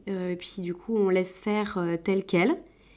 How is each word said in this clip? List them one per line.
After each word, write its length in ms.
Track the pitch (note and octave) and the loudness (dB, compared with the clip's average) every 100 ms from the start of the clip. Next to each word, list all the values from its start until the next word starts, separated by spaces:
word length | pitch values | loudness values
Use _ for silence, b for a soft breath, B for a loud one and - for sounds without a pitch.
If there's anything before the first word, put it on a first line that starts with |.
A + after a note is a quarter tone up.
| - | -6
euh, 260 | F#3+ F3+ | -4 -4
puis 280 | F3+ - - | -6 -8 -8
du 120 | F3 | -8
coup 220 | F3 - A3+ | -8 -2 2
on 140 | G3 | 4
laisse 280 | F#3 F#3 - | 4 0 -4
faire, 380 | - G#3 G#3 G3 | -2 -2 0 -2
euh, 200 | E3+ E3+ | -2 -2
tel 220 | F#3 F#3+ | 0 0
quel. 320 | F#3+ F3 G3 E4+ - b b | 2 2 4 0 -6 b b